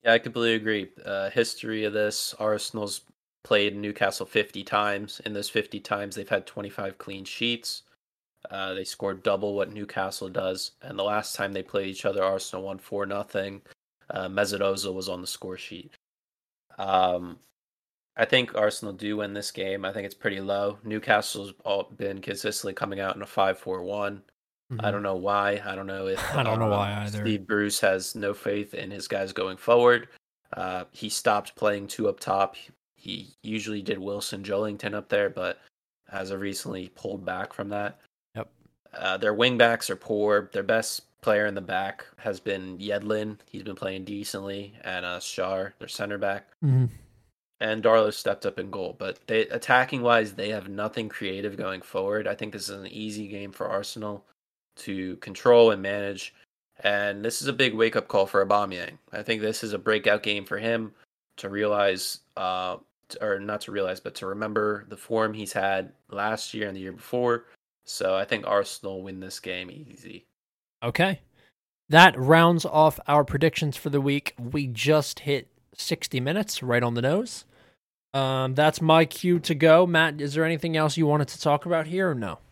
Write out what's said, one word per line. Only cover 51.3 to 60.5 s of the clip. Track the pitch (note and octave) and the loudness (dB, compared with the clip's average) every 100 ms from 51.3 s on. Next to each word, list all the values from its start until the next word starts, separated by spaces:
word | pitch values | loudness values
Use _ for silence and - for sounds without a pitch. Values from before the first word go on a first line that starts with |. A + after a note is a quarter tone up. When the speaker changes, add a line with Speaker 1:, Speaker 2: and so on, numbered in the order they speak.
| F#2+ G#2 G2 | -4 -6 -6
Speaker 1:
going | F#2+ F#2+ | -8 -8
forward. | - F#2+ G2 G#2 G#2 | -8 -4 -2 -2 -2
I | G#2 | -4
think | G#2+ | -6
this | G#2 G2 | -8 -10
is | G2 | -10
an | G2 | -12
easy | - G#2+ G#2 G#2 | -10 -10 -8 -10
game | G2+ G2+ | -10 -12
for | G2 - | -8 -4
Arsenal | G2 G#2 - G#2+ G2+ _ _ _ _ _ - | -4 -4 -8 -8 -10 _ _ _ _ _ -16
to | - G2 F#2 F2+ | -8 -6 -6 -8
control | - F#2+ B2+ A#2+ A2+ | -12 -2 6 10 10
and | G#2 | 6
manage. | G2 G2+ G2+ G2 - _ _ _ _ _ | -2 -4 -4 -8 -12 _ _ _ _ _
And | G#2 G2+ G2+ G2+ A2 | 0 2 0 -2 -4
this | - | -4
is | C#3 | -6
a | |
big | C3 C3 | 0 0
wake-up | A2 A2+ A2 - | 2 2 2 0
call | G#2 G2 | 2 4
for | G2 G2 | 2 4
Aubameyang. | G#2 G2+ F2+ E2+ - _ | 2 2 -6 -10 -12 _
I | G#2 | -12
think | G#2+ A2 | -4 -2
this | A2 A2 | -2 -4
is | A2+ | -6
a | G#2 | -4
breakout | - A2 G#2+ G#2 | 0 2 4 2
game | G#2+ G#2 | 0 -4
for | G2 | -4